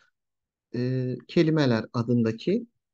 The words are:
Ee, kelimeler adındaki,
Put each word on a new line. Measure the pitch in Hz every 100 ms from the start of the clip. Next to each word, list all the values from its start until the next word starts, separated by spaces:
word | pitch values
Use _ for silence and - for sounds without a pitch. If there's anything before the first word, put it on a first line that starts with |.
| _ _ _ _ _ _ _
Ee, | 120 123 131 127 123 -
kelimeler | 175 160 156 139 110 -
adındaki, | 123 117 120 113 113 - 220 - _ _